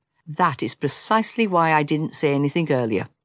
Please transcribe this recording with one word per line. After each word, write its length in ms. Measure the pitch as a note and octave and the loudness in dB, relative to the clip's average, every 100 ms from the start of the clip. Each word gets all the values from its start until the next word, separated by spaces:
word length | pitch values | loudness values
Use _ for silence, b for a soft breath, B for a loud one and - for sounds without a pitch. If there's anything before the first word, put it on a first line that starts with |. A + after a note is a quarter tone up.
| _ _ - | _ _ -18
"That 340 | D3+ F3 C3+ | -2 -2 0
is 140 | D#3 - | -6 -4
precisely 720 | C#3+ - - A3 A3 - A3 | -6 -4 0 0 0 -2 0
why 260 | F3+ E3 | 2 4
I 100 | D#3 | 2
didn't 320 | D3 D3+ D#3 - | 2 -2 -2 -2
say 180 | D#3 | 0
anything 380 | C#3 C#3+ F3 E3 | 2 2 0 0
earlier. 380 | C3+ A#2 G2+ - _ | 0 0 -2 -4 _